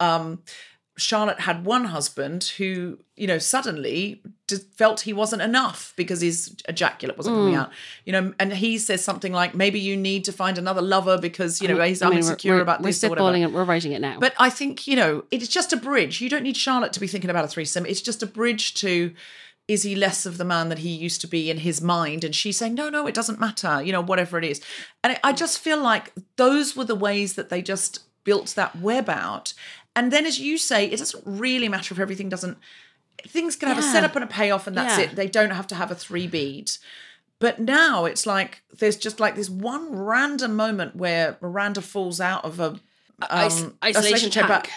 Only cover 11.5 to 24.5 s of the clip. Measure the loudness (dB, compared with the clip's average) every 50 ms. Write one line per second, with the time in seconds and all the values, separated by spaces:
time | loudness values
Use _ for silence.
11.5 | -2 0 0 2 4 4 4 2 2 4 4 4 6 4 4 2 0 0 2 4
12.5 | 4 6 6 4 2 2 2 0 0 2 0 0 2 4 4 4 4 4 4 2
13.5 | 2 0 2 2 2 2 0 -2 -2 -2 -4 -4 -2 0 0 2 4 4 4 4
14.5 | 4 0 -4 -6 -6 -6 -2 2 4 4 4 4 4 0 -2 _ -4 -4 -2 0
15.5 | 0 0 0 2 0 -2 -2 0 2 2 2 2 0 -4 -4 -2 -2 -2 0 -2
16.5 | -2 0 2 2 2 2 2 0 -2 -4 -4 -4 -4 -2 -2 0 0 0 0 -2
17.5 | -4 -6 -4 -4 -2 -2 -2 -2 -2 -4 -2 -4 -4 -4 -6 -6 -2 0 0 0
18.5 | 0 0 -2 -4 -2 -2 0 0 2 2 0 0 -4 -8 -18 -20 -20 -20 -20 -20
19.5 | _ _ _ 0 0 0 0 0 0 2 2 2 2 0 -4 -6 -6 -4 -2 0
20.5 | 0 0 0 -2 -2 -4 -4 -6 -6 -4 -4 -4 -4 -6 -4 -4 -2 -2 0 -2
21.5 | -2 -2 -2 -2 -2 0 0 0 2 2 0 -2 -2 -4 -4 -4 -2 -2 -2 -2
22.5 | -2 -2 -2 -2 -2 -4 -4 -4 -2 -2 -2 -2 -2 -2 -2 -4 -2 -2 -2 -2
23.5 | -2 -2 -2 0 0 0 0 0 -2 0 0 0 2 0 0 0 -2 -2 -2 -2